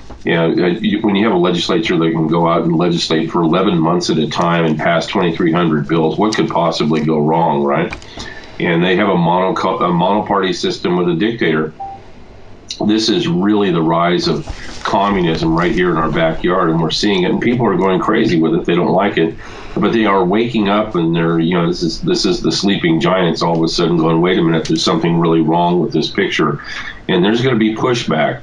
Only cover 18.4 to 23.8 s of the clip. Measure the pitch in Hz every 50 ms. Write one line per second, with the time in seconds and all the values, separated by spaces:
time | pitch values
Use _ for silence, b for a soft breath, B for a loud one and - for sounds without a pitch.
18.4 | 80 - - - - - 85 87 85 78 82 92 101 - 80 82 80 - - B
19.4 | B B B B B B B - 104 107 117 113 107 101 98 95 90 90 101 110
20.4 | 120 123 123 113 101 98 101 107 107 107 - 87 82 82 85 85 82 82 85 82
21.4 | 82 82 90 87 85 87 - - 87 80 - - - 82 90 - 104 95 87 82
22.4 | 85 82 80 - - 101 98 80 85 82 80 80 87 87 92 95 90 82 78 -
23.4 | 82 85 85 82 82 80 - -